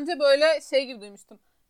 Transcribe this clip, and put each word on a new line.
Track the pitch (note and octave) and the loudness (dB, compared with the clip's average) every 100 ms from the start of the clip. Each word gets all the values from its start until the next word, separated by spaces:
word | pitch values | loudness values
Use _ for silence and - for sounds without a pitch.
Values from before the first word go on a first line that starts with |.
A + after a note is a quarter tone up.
önce | D4 D4 | -6 -2
böyle | C#4+ C#4 D#4 D#4 | 2 4 2 0
şey | - C#4 C4 | -2 -4 -4
gibi | A#3+ | -10
duymuştum. | G3+ G3+ _ G#3+ _ _ _ | -18 -20 _ -20 _ _ _